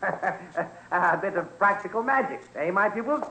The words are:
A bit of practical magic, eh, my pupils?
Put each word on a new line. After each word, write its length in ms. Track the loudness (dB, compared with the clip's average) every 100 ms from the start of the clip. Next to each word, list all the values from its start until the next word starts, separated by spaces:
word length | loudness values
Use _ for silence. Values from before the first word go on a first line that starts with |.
| -2 -2 -4 -6 -8 -6 -6 -8 -4
A 260 | 0 2 2
bit 140 | 0 -2
of 220 | -4 2
practical 440 | 2 4 -2 -2
magic, 380 | 2 2 2 -4 -10 -4
eh, 160 | 0
my 180 | 2 2
pupils? 340 | 2 0 -2 -2